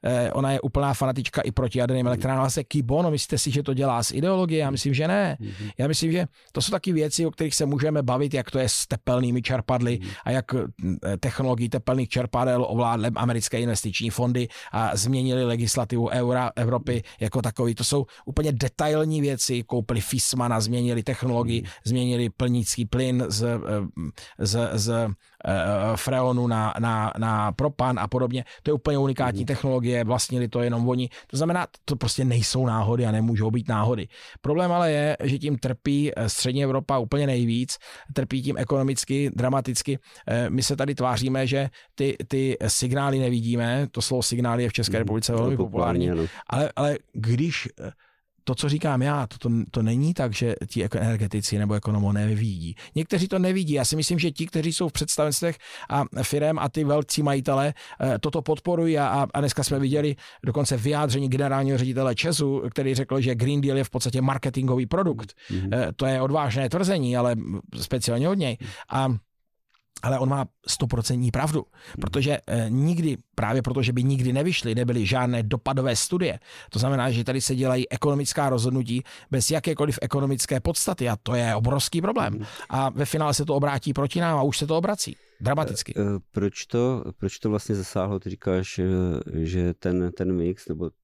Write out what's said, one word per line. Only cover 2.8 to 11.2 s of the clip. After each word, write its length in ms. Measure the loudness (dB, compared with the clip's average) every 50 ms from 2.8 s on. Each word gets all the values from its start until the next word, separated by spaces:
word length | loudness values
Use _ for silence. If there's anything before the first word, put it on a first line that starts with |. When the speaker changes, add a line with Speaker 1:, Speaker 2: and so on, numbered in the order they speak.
| 0 2 2 2
Speaker 1:
no, 80 | 2 2
myslíte 280 | 0 0 -2 -2 -2 0
si, 120 | 0 0
že 120 | 0 0
to 120 | 0 0 0
dělá 280 | 2 2 2 2 0
z 80 | 0 -2
ideologie? 480 | -2 0 0 2 2 2 2 2 2 0
Já 100 | 0 0
myslím, 240 | -2 0 0 0 2
že 140 | 2 2 2
ne. 280 | 2 2 2 0 -2 -4
Speaker 2:
Mhm. 280 | -8 -10 -8 -8 -10 -10 -4 -2
Speaker 1:
Já 100 | 0 0
myslím, 240 | 0 0 0 0
že 140 | 2 0 0 -2 _ _ _ -8
to 100 | _ -4
jsou 80 | -2 -2
taky 220 | -2 -2 0 0
věci, 260 | 2 2 2 0 0 0 0
o 40 | 0
kterých 240 | 0 -2 -4 -2 0
se 120 | 0 0
můžeme 360 | 2 2 2 2 2 2 2
bavit, 320 | 2 2 2 2 0 0 0
jak 160 | -2 -4 -2
to 80 | -2 0
je 100 | 0 2
s 180 | 0 -2 -2
tepelnými 560 | -4 -6 -6 _ 0 2 2 2 2 0 0
čerpadly 560 | 0 0 -2 -2 0 0 0 2 2 0 0 -2
Speaker 2:
Mhm. 80 | -4 -8 -12 -8 -4
Speaker 1:
a 60 | -2
jak, 140 | -2 -2 -2 -2 -2
eh, 600 | -2 -2 -4 -6 -6 -4 -4 -2 -2 -2 -4 -4
technologii 520 | -2